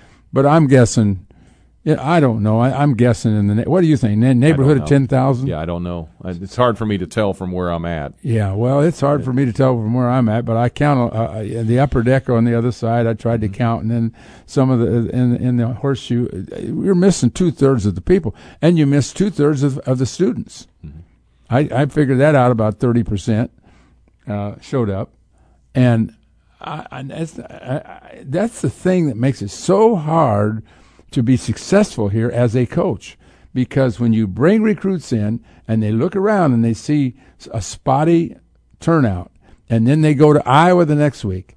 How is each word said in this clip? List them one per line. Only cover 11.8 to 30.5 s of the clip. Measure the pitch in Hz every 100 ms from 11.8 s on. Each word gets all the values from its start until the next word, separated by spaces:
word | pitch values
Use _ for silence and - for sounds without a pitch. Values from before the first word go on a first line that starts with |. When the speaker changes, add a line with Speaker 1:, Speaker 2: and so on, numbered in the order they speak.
| 139 131
Speaker 1:
deck | 117 131 -
on | 120
the | 117 117
other | 120
side. | 117 113 117 117
I |
tried | 110 117 117
to | 104
Speaker 2:
Mm-hmm. | 98
Speaker 1:
count, | 117 117
and | 110
then | 117 113 - - - -
some | - 131
of | 127
the, | 117 120 113 123
in, | 123 120
in | 123 123
the | 117 120
horseshoe, | 139 135 - 120 123 92 -
uh, | -
you're | - - -
missing | 180 190 175 123
two-thirds | - 180 - 139 135 98
of | 90
the |
people, | - 185 156 - - -
and | 156 170
you | 143
miss | 143 -
two-thirds | - 202 156 147 147
of, | 139 135
of | - 131
the | 127
students. | - 190 190 - - - _ 76
Speaker 2:
Mm-hmm. | 73 87 _ _ _ -
Speaker 1:
I, | 120 147 120
I | 147
figured | 151 135 131
that | 147 147
out. | 123
About | 117 107 101
thirty | 127 117
percent, | 110 101 - 107 123 _ _ _ _ _ _ _ -
uh, | 104 101 -
showed | - 135 110
up, | 95 113 _ _ _ _ _ _
and | 131 123 113 110 - _ _ _ _
I, | - 151 -
I, | 135
that's, | 135 104 160 -
I, | -
I, | - - 139 - - - - -
that's | 156 226 -
the | 139
thing | - 180 185 156
that | 110
makes | 131 -
it | 101
so | - - 196 220 202
hard | 151 165 139 104 107